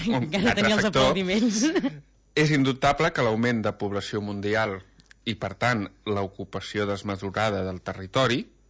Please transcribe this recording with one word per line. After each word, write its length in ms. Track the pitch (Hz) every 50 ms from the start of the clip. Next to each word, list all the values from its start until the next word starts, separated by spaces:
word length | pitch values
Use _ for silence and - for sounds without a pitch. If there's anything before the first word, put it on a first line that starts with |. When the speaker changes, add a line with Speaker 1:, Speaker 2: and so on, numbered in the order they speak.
Speaker 1:
un 140 | 165 226 226
Speaker 2:
<laughs> 60 | -
encara 300 | - 151 196 196 185 240
Speaker 1:
altre 100 | 214 202
Speaker 2:
tenia 160 | 208 208 214
els 80 | 202 202
Speaker 1:
factor 240 | 214 170 - - 131
Speaker 2:
aplaudiments. 560 | 151 190 190 180 190 220 240 240 196 214 247 320 349 381 - 269 156 143 - _ _ _ _ _ -
Speaker 1:
és 140 | 147 151 147
indubtable 600 | 151 139 135 135 131 123 - 139 139 - 156 170
que 140 | - 156 127
l'augment 360 | 113 110 110 117 123 120 113
de 120 | 104 107 98
població 480 | - 107 101 101 98 - - - 107 104
mundial 540 | 104 101 101 98 104 107 110 110 104 95 92 - - _ - - - - _
i, 160 | - 117 104
per 180 | - 107 95 95
tant, 320 | - 117 120 123 107 98 - - _ -
l'ocupació 840 | 110 104 101 98 95 - - 98 - - 98 - - - 104 104
desmesurada 760 | 101 101 92 - 104 98 92 98 98 90 104 107 110 101 98 95
del 160 | 92 90 90
territori 600 | - 98 92 - 95 90 - 135 131 113 117 151 233 - _ _ _